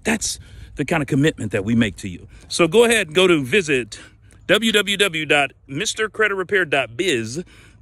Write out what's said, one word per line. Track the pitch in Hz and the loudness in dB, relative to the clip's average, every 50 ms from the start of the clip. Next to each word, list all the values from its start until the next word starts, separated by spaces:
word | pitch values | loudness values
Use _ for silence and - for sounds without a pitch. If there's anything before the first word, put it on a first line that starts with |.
| - | -4
that's | 220 226 214 - - - - - - - - - - - | -2 -2 -2 -2 -6 -8 -10 -12 -18 -20 -20 -20 -12 -8
the | - 139 | -8 -4
kind | - 170 160 139 | -2 -2 -2 -2
of | - | 0
commitment | 151 135 143 160 - - 110 101 | 0 2 2 2 0 -2 -4 -4
that | - 104 92 | -4 -4 -2
we | 110 120 | 0 2
make | 117 117 101 - | 2 2 0 -2
to | - - 95 | -6 -10 -12
you. | 87 - - - - - - | -12 -12 -16 -20 -20 -20 -14
So | - - - 170 160 | -6 0 0 2 4
go | 180 226 240 | 6 6 6
ahead | 226 233 214 190 151 | 6 4 2 0 0
and | 151 | 2
go | 185 185 | 4 4
to | 185 170 151 135 | 4 4 2 2
visit | 120 180 214 165 151 139 127 113 - - - - - - _ - - - - - | 0 0 0 0 0 0 -2 -2 -6 -12 -18 -20 -20 -20 _ -20 -20 -20 -10 -2
W | - 180 214 226 226 | 0 0 2 2 2
W | 208 208 196 202 202 | 2 2 0 0 0
W | 185 202 196 160 160 156 | 0 0 0 -2 -4 -2
dot | 147 151 147 139 127 - _ _ | 0 2 2 2 0 -4 _ _
mister | - 135 151 208 - - - 220 208 | -12 -8 -6 -6 -6 -4 -4 -6 -6
credit | - - 214 208 196 | -2 -2 -2 0 0
repair | 190 185 - 208 190 180 | -4 -4 -2 -2 -2 0
dot | 143 147 139 127 110 117 | 0 0 -2 -2 -2 -4
biz. | 120 185 185 139 117 113 110 123 170 180 - - - - - - - | -4 -2 0 0 -2 -2 -6 -8 -10 -10 -12 -16 -20 -20 -20 -16 -4